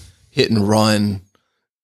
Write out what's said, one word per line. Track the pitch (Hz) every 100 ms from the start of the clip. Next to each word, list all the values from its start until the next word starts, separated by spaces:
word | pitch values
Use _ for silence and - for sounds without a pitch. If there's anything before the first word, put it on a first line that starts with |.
| - _ _
hit | - 127
and | 113 101
run | 107 110 107 104 98 - _ _ _ _ _